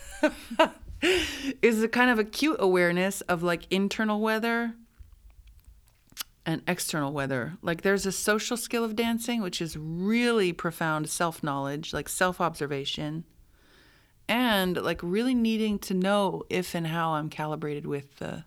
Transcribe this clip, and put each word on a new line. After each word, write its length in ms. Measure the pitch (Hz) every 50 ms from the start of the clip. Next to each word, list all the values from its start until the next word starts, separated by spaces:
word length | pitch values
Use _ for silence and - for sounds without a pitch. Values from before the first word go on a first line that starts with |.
| - - - -
<laughs> 800 | - 302 - - - - 233 - 320 - - - - - - - - 349 381 349 311 - 285 277 269 269 254 -
is 200 | - 233 226 214
the 80 | 220 220
kind 200 | - 240 247 254
of 100 | 247 220
acute 360 | 208 214 - - 277 311 311 -
awareness 600 | 196 190 185 180 175 175 170 180 185 196 196 -
of, 220 | - - 180 165 170
like, 200 | 175 170 165 - -
internal 520 | 185 190 202 196 - - 220 214 214 208
weather 520 | 220 220 220 220 226 233 233 233 233 233 233 233 - _ _ - - - - - - - - - - - - - - - - - _ - _ _ _ _ - - - _ _ _ -
and 160 | 165 160 - -
external 440 | - 175 175 - - - 156 143 139
weather. 420 | 151 143 135 135 139 123 113 147 175 -
Like, 200 | - 170 170 165
there's 240 | - 196 202 196 190
a 60 | 196
social 440 | 180 - - 214 208 214 208 - 247
skill 280 | 233 - - - 233 226
of 100 | 220 214
dancing, 460 | 220 233 233 233 226 233 - 240 226
which 200 | 196 180 175 -
is 140 | 170 156 -
really 760 | 156 156 156 165 175 185 202 226 240 240 240 233 220 190 175 165
profound 560 | - - 170 165 - 170 160 156 151 151 151
self-knowledge, 840 | - - 175 165 160 - - 151 139 139 139 139 143 151 160 - -
like, 140 | 151 143
self-observation, 1160 | - - - 190 185 180 - 180 160 160 - 151 139 147 139 139 139 - - 151 151 156 165 170 - _ _ - _ _ _ _ _ _ - - _ _ _ _ _ _ _ - -
and, 480 | 214 240 254 240 208 196 185 185 175 143
like, 200 | 92 156 175 - -
really 320 | 175 185 214 240 262 254
needing 440 | 240 226 226 220 214 220 214 208 196
to 140 | - - 190
know 500 | 185 180 196 202 208 202 180 165 160 - -
if 240 | - 180 180 - -
and 120 | 175 165
how 240 | 160 160 170 165 160
I'm 160 | 160 151 151 156
calibrated 560 | - - 151 151 156 156 160 147 147 147 156
with 340 | 151 143 143 139 - - -
the 260 | 156 156 - - 160